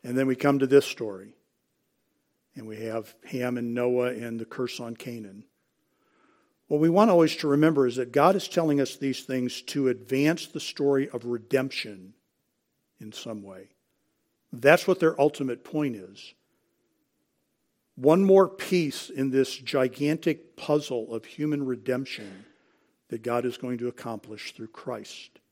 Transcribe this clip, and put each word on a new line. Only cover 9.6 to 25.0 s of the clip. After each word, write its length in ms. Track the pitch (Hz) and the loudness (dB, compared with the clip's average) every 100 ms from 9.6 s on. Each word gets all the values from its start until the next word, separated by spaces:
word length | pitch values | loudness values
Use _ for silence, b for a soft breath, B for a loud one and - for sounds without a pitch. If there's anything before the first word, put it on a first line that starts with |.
to 260 | - 147 131 | -8 -2 0
advance 580 | 117 107 131 147 170 - | -2 -2 2 2 0 -6
the 120 | 156 | -10
story 500 | - - 143 139 143 | -12 -2 0 2 0
of 160 | 123 117 | -6 -6
redemption 880 | 120 107 135 131 - 110 98 95 _ _ _ _ _ _ _ _ _ | -8 0 0 0 -6 -10 -14 -20 _ _ _ _ _ _ _ _ _
in 120 | 107 | -18
some 320 | - 120 107 | -14 -12 -12
way. 260 | 98 95 98 _ _ _ _ _ _ _ _ | -14 -18 -20 _ _ _ _ _ _ _ _
That's 360 | 123 139 175 - | 2 6 6 4
what 120 | 180 | 2
their 200 | 160 156 | 2 4
ultimate 440 | 147 - 131 120 | 2 2 -6 -6
point 320 | - 151 147 110 | -6 -4 -4 -6
is. 380 | 92 104 - _ _ _ _ _ _ _ _ _ _ _ _ _ _ _ _ - | -14 -20 -20 _ _ _ _ _ _ _ _ _ _ _ _ _ _ _ _ 0
One 280 | 135 170 | 4 6
more 240 | 196 190 185 | 8 8 6
piece 640 | - - 180 151 - - | 0 -2 0 0 -4 -10
in 200 | 131 135 | -4 0
this 260 | 131 127 - | 2 2 -2
gigantic 1000 | 127 139 131 127 143 156 170 147 - - | -4 0 0 0 -2 0 -2 -4 -8 -14
puzzle 580 | - 151 147 123 110 | 0 0 0 -6 -6
of 120 | 113 - | -10 -10
human 400 | - 151 147 131 | -6 -4 -2 -4
redemption 800 | 120 107 127 135 - 104 95 - _ _ _ _ _ _ | -4 -4 -4 -4 -12 -14 -18 -20 _ _ _ _ _ _
that 120 | 117 | -8
God 240 | 117 120 123 | -2 -2 -2
is 120 | 120 | -6
going 200 | 123 123 | -8 -6
to 80 | 120 | -6
accomplish 680 | - 120 110 - 107 - | -8 -10 -10 -12 -16 -16
through 140 | - 113 | -14 -16
Christ. 720 | - - 113 | -12 -10 -10